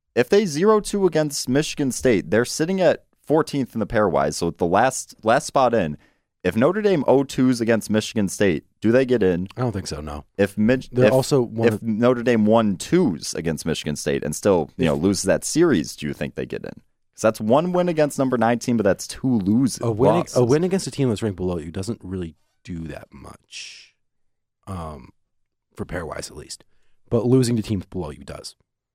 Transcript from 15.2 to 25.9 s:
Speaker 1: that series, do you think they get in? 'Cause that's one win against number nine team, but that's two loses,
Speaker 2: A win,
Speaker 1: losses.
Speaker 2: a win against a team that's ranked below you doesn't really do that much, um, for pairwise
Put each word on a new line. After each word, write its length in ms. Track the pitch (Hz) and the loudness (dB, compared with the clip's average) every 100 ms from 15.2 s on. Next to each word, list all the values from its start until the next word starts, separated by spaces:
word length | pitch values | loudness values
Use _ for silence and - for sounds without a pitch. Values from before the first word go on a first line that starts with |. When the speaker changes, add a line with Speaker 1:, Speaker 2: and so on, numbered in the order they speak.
Speaker 1:
that 200 | 95 82 | 0 0
series, 520 | - 147 175 104 67 - | 0 0 2 2 -2 -6
do 100 | 73 | -10
you 80 | |
think 220 | 69 73 - | -6 -8 -8
they 100 | 64 | -8
get 180 | - | -10
in? 180 | 50 - _ _ _ - | -12 -16 _ _ _ -4
'Cause 60 | |
that's 180 | 110 113 | -2 0
one 340 | 107 135 180 | 2 2 2
win 160 | 180 180 | 0 0
against 280 | 156 147 - | 0 0 0
number 200 | 135 123 | -2 2
nine 200 | 113 120 | 2 0
team, 180 | - 117 | 0 2
but 80 | |
that's 240 | 101 90 - | 2 0 -4
two 300 | - 131 120 | -6 -2 0
loses, 420 | 92 110 135 - | 2 2 2 -2
Speaker 2:
A 100 | 117 | -4
win, 240 | 107 - 110 | 2 2 2
Speaker 1:
losses. 200 | - - | 0 0
Speaker 2:
a 80 | |
win 200 | 123 147 | 2 2
against 240 | 180 190 139 | 2 -2 -4
a 40 | |
team 180 | - 131 | -2 -2
that's 120 | 104 | -2
ranked 160 | 110 92 | -4 -4
below 200 | 92 87 | -4 -6
you 140 | 78 | -8
doesn't 300 | 87 95 110 | -8 -8 -8
really 320 | 90 92 85 78 _ _ | -8 -8 -10 -12 _ _
do 240 | - 85 78 | -14 -12 -12
that 260 | - - | -14 -18
much, 800 | - - - _ - - - - _ _ _ _ _ _ _ - | -20 -20 -20 _ -18 -18 -20 -20 _ _ _ _ _ _ _ -14
um, 460 | 92 80 76 - _ _ _ _ _ _ - | -12 -10 -14 -18 _ _ _ _ _ _ -14
for 100 | |
pairwise 460 | - | -10